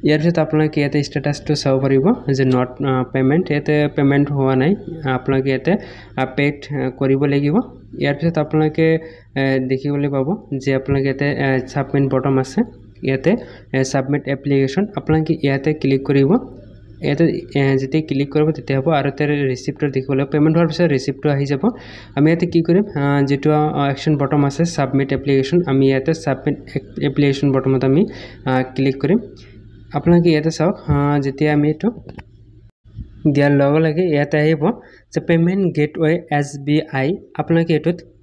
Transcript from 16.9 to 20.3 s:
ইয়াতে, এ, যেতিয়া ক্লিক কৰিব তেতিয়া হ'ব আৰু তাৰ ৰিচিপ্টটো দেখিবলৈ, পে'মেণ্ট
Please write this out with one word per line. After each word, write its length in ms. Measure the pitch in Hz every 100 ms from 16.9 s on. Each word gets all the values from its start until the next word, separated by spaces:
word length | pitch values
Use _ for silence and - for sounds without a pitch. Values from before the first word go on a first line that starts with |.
| -
ইয়াতে, 220 | - 143 165 123 -
এ, 240 | 139 135 135
যেতিয়া 240 | 135 151
ক্লিক 320 | 156 135 139
কৰিব 160 | 151 151
তেতিয়া 280 | 151 - 135
হ'ব 100 | 135
আৰু 220 | 151 139
তাৰ 180 | 139 147
ৰিচিপ্টটো 640 | 147 139 123 - 135 147
দেখিবলৈ, 340 | 135 131 139
পে'মেণ্ট 320 | 139